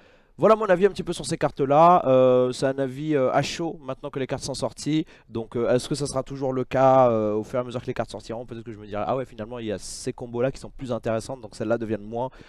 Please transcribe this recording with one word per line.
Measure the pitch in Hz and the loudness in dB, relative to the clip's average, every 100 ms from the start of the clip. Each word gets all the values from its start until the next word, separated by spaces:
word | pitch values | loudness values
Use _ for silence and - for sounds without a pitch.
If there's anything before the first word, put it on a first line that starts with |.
| _ _ _ - | _ _ _ 0
Voilà | 180 214 | 4 4
mon | 214 | 4
avis | 175 196 | 4 4
un | |
petit | 180 | 0
peu | 165 | -6
sur | 175 143 | -8 -6
ces | 165 | -2
cartes-là. | 147 - 135 147 170 180 - | -2 0 2 6 8 8 6
Euh, | 131 127 127 127 | 6 6 6 2
c'est | 123 139 | 0 -2
un | 135 | -2
avis, | 135 131 156 147 | -4 -6 -2 0
euh, | 127 | 2
à | 139 | 2
chaud | 139 - 165 - | 0 -4 -8 -8
maintenant | 131 131 143 | -12 -12 -10
que | 139 | -8
les | 131 | -6
cartes | 131 | -6
sont | - | -8
sorties. | 135 120 - 143 156 - - _ | -6 -8 -6 -2 -2 -2 -10 _
Donc, | 113 110 123 | -10 -6 -2
euh, | 113 | 2
est-ce | 123 - | 2 0
que | 143 | -4
ça | 143 | -4
sera | 131 | -4
toujours | - 139 135 | -6 -6 -4
le | 131 123 | -2 -2
cas, | 131 131 131 127 | 4 6 8 6
euh, | 113 107 | 4 2
au | 107 | -2
fur | 107 127 | -2 -4
et | |
à | |
mesure | 123 120 | -4 -6
que | 127 | -6
les | |
cartes | 120 113 | -6 -6
sortiront ? | 104 - 113 117 | -10 -12 -12 -12
Peut-être | 117 113 | -14 -14
que | |
je | 107 | -16
me | 107 | -8
dirai, | 104 101 | -4 -2
ah | 131 | -2
ouais, | 123 | -4
finalement, | 113 110 123 | -10 -12 -8
il | 110 | -6
y | |
a | 95 | -6
ces | - - - | -8 -10 -10
combos-là | - 123 117 131 | -10 -8 -2 -2
qui | - | -4
sont | 110 | -12
plus | - 131 | -12 -8
intéressantes, | 113 117 113 107 135 | -4 -2 -4 -4 -10
donc | 107 - | -14 -8
celles-là | 110 117 | -2 -2
deviennent | 107 107 | -2 -6
moins. | 104 117 127 - | -6 -8 -8 -10